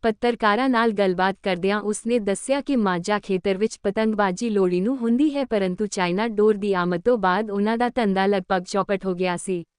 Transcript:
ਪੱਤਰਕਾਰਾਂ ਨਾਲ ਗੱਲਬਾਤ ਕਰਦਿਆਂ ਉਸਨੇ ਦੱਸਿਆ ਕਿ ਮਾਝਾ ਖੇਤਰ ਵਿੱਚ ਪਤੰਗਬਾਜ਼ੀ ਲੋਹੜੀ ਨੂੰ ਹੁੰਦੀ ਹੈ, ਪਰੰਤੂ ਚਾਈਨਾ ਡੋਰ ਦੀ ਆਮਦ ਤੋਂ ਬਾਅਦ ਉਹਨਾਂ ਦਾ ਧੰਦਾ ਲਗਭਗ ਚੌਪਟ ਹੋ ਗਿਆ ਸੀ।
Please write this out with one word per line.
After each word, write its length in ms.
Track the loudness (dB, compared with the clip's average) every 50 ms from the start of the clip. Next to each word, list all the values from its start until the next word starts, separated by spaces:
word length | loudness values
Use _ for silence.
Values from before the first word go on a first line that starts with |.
ਪੱਤਰਕਾਰਾਂ 680 | 0 -2 -2 _ 0 -2 0 2 2 2 2 2 2 2
ਨਾਲ 220 | 2 2 2 2
ਗੱਲਬਾਤ 440 | 2 2 0 0 2 2 0 0 0 _ -2
ਕਰਦਿਆਂ 380 | -4 -2 0 0 0 0 0
ਉਸਨੇ 380 | -2 -4 -4 -4 -2 -2 -2 0
ਦੱਸਿਆ 420 | 0 0 -4 -4 -2 -2 -2 -2
ਕਿ 140 | 0 -2 0
ਮਾਝਾ 440 | 0 2 2 0 -2 -2 -2 -2 -2
ਖੇਤਰ 380 | -2 -2 -4 -2 0 0 0 0
ਵਿੱਚ 220 | 0 -2 -2 -2 _
ਪਤੰਗਬਾਜ਼ੀ 680 | -4 -2 0 0 0 2 2 0 0 0 -2 -4 -2
ਲੋਹੜੀ 320 | 0 2 2 2 2 0
ਨੂੰ 160 | 0 0 -2 -2
ਹੁੰਦੀ 380 | 0 0 2 4 2 2 2
ਹੈ, 100 | -2 -4
ਪਰੰਤੂ 400 | 0 0 0 0 0 -2 -2 -4
ਚਾਈਨਾ 420 | -4 -2 -2 -2 0 0 0 -2 -2
ਡੋਰ 260 | 0 2 4 4 4
ਦੀ 200 | 2 0 -2 0
ਆਮਦ 280 | 0 0 0 0 0 2
ਤੋਂ 120 | 2 2 2
ਬਾਅਦ 340 | 2 2 2 2 -2 -2
ਉਹਨਾਂ 260 | -2 -2 0 0 0 0
ਦਾ 120 | -2 -2
ਧੰਦਾ 360 | 0 0 0 0 2 2 2
ਲਗਭਗ 380 | 2 2 0 0 _ -2 -2 -2 -2
ਚੌਪਟ 380 | -2 -2 -2 0 -2 -4 -2
ਹੋ 80 | -4 -4
ਗਿਆ 240 | -2 -2 -2 -2 -4
ਸੀ। 260 | -4 -4 -6 -6 -6 _ _